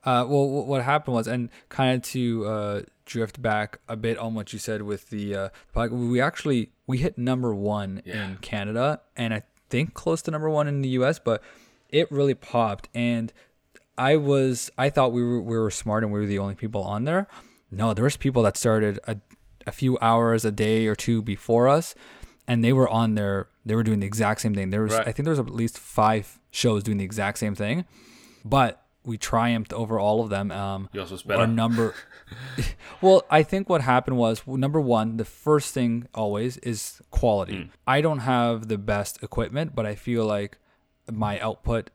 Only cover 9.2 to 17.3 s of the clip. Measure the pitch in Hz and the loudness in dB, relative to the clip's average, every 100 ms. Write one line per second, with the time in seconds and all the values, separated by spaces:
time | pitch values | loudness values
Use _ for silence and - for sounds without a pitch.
9.2 | 117 107 - _ _ 123 160 - - 165 | -4 -4 -6 _ _ -2 -2 -4 -2 -2
10.2 | - 156 156 151 147 143 135 127 127 160 | -2 -4 -2 0 0 0 0 2 2 0
11.2 | - 107 - - _ _ _ 147 165 143 | -2 -2 -4 -20 _ _ _ 0 0 2
12.2 | 143 131 - 120 113 101 - 120 120 117 | 2 0 -2 0 0 -2 -8 -2 0 0
13.2 | 113 _ _ _ _ - _ - 131 156 | -4 _ _ _ _ -20 _ -2 2 4
14.2 | 143 139 131 123 - - 135 143 131 120 | 4 2 2 0 -6 -2 0 4 2 2
15.2 | 120 120 104 113 110 - 113 107 110 104 | 0 0 -2 0 0 -2 -2 0 0 0
16.2 | 104 101 98 98 113 107 87 104 131 175 | -2 -2 -2 -4 -6 -4 -4 -4 0 -2
17.2 | 196 | -2